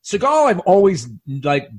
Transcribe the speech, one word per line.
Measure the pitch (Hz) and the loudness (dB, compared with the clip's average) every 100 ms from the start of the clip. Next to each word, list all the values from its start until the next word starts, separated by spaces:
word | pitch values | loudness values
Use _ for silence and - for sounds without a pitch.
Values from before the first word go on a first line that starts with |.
Seagal, | - 202 262 311 285 | -6 -2 0 2 2
I've | 180 | 0
always, | - 196 196 165 120 170 - 135 | 2 4 4 0 -10 -16 -12 -6
like, | 143 143 139 | -2 -2 -4